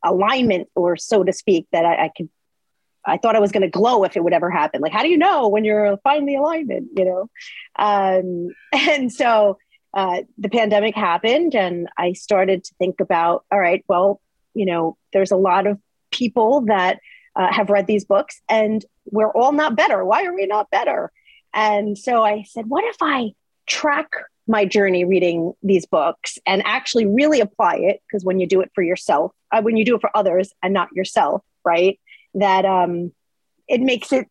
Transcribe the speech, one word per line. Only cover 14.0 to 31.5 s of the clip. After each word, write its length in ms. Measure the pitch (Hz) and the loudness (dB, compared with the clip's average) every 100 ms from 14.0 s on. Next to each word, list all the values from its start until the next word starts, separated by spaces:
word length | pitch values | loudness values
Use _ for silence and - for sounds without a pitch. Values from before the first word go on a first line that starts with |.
| 196 202 _ _ _ | 2 0 _ _ _
you 120 | - 196 | -4 -2
know, 320 | 170 165 - _ | -2 -4 -6 _
there's 180 | 196 190 | -2 0
a 60 | 190 | 2
lot 300 | 190 180 196 | 2 2 0
of 120 | 202 _ _ _ | -4 _ _ _
people 540 | - 247 240 220 285 226 | -6 -4 0 2 2 2
that, 340 | 202 185 196 - - _ | 0 0 -2 -8 -20 _
uh, 160 | - 185 | -2 -2
have 200 | - 196 | 0 0
read 180 | 202 196 | 0 2
these 160 | 208 | -2
books, 380 | 196 196 311 - - | 2 0 -2 -12 -2
and 340 | 220 214 220 - _ - | 0 0 -2 -6 _ -8
we're 260 | 208 214 | -2 0
all 220 | 208 254 | 2 2
not 240 | 294 302 226 | 2 0 0
better. 260 | 370 202 | 0 0
Why 220 | 185 220 381 | 0 0 0
are 100 | 359 | -4
we 100 | 277 | -2
not 220 | 427 - | -2 -2
better? 440 | - - - - _ _ - _ | -2 -2 -4 -6 _ _ -20 _
And 440 | - 214 208 208 202 | -2 0 0 -2 -6
so 280 | - 240 220 | -2 2 2
I 180 | 214 | 0
said, 220 | 202 - 220 | -6 -12 -6
"What 160 | 285 | -4
if 140 | 453 440 | -4 -4
I 320 | 330 277 226 - _ _ - | -2 -2 -4 -10 _ _ -8
track 420 | - 302 285 311 - - _ - | -4 0 -2 -4 -10 -12 _ -2
my 180 | 220 196 | 2 2
journey 400 | 214 196 180 180 | 4 2 2 2
reading 480 | 185 175 170 165 - | 2 2 0 -4 -4
these 220 | 196 190 - | 0 0 2
books 520 | 170 151 - - - - | 0 0 -4 -12 -8 -2
and 160 | 190 - | -2 0
actually 400 | 240 - 247 214 | -4 -2 -2 0
really 340 | 214 294 302 | 2 2 2
apply 380 | 202 _ 196 - | 0 _ 0 0
it?" 240 | 185 202 _ | -2 -2 _
'Cause 140 | 208 185 | -6 -2
when 160 | 185 | -2
you 60 | 180 | 0
do 120 | 190 | 0
it 120 | 190 - | 0 -2
for 80 | |
yourself, 480 | 175 185 - 147 170 _ _ | -2 -4 -2 -2 -2 _ _
uh, 80 | 226 | -2
when 160 | 220 226 | 0 0
you 80 | 220 | 0
do 100 | 233 | 0
it 60 | |
for 100 | 208 | 0
others 380 | 214 202 175 190 _ | 0 0 0 -2 _
and 120 | 185 | -4
not 180 | 196 175 | -2 -2
yourself, 500 | - 190 - 156 202 _ | -4 -4 0 0 -2 _